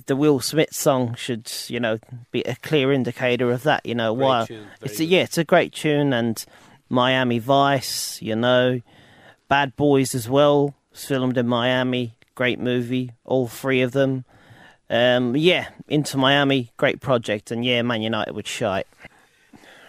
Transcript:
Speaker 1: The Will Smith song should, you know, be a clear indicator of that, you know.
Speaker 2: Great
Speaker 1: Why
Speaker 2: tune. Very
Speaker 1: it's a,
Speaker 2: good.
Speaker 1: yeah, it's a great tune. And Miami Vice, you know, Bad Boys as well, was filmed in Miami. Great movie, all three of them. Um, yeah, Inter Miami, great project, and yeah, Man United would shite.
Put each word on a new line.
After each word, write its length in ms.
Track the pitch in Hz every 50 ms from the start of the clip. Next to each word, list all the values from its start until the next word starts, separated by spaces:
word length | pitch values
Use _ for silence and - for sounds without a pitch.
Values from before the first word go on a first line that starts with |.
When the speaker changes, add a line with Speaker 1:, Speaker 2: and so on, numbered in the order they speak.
| -
Speaker 1:
The 100 | - 135
Will 240 | 135 151 151 143 123
Smith 340 | - - - 156 - - -
song 420 | - - 156 135 127 123 120 120
should, 360 | - - - 120 110 - - - - -
you 120 | - 120 120
know, 200 | 120 110 113 113 - - 123 117 - _
be 100 | - 117 -
a 120 | 113 127
clear 360 | - - - 156 143 131 135 143
indicator 580 | 131 117 120 - - 131 123 123 120 127 120
of 120 | 123 123 135
that, 220 | 151 - - -
you 80 | - 117
know. 200 | 120 113 110 110
Speaker 2:
Great 100 | 131 135
Speaker 1:
Why 200 | 131 127 117 113
Speaker 2:
tune. 120 | - 117 107 104
Very 60 | 101 - - -
Speaker 1:
it's 160 | - 107 110
a, 40 | 160
Speaker 2:
good. 60 | 165
Speaker 1:
yeah, 120 | 185 165 120
it's 140 | - -
a 60 | 170 160
great 300 | - 185 165 104 - -
tune. 400 | - - 151 147 147 143 139 127
And 300 | 117 120 117 110 - - - - - - - - _ _ -
Miami 500 | 123 127 123 131 131 131 127 120 117 117
Vice, 840 | 110 135 139 139 139 139 139 127 - - - - - - - -
you 140 | - 110 110
know, 440 | 113 120 127 127 123 127 127 127 120 - _ _ - - - - - - - - _ _ -
Bad 260 | 139 143 143 131 -
Boys 400 | - 147 147 139 135 131 - -
as 140 | 123 107 117
well, 440 | 135 143 147 147 143 143 143 143 - _ _ _
was 120 | - - -
filmed 320 | - 139 127 127 127 123
in 100 | 131 120
Miami. 680 | 120 123 117 120 127 127 127 127 127 127 123 120 113 - _ _ _ -
Great 240 | - 123 123 107 -
movie, 520 | 120 123 123 123 120 117 127 127 127 123 117 _ -
all 220 | - 127 131 123
three 340 | 113 - - - 135 131 127
of 100 | 127 120
them. 340 | 127 139 135 135 131 131 123 _ _ - _ - - - - - _ _ _ -
Um, 440 | - 117 123 123 123 127 123 120 123
yeah, 320 | 151 160 180 170 131 117 - - - -
Inter 300 | - 139 151 139 - 139 135
Miami, 520 | 131 135 143 143 143 139 135 131 117 - _
great 220 | - 147 131 - -
project, 500 | - 143 127 117 - 107 104 104 - -
and 140 | 117 117 120
yeah, 160 | 127 120 120
Man 200 | 117 120 117 110
United 320 | 110 110 113 107 - - -
would 100 | 107 -
shite. 400 | - - - 123 101 95 90 - _ _ _ - - _ _ _ _ _ _ _ _ - - - - - - -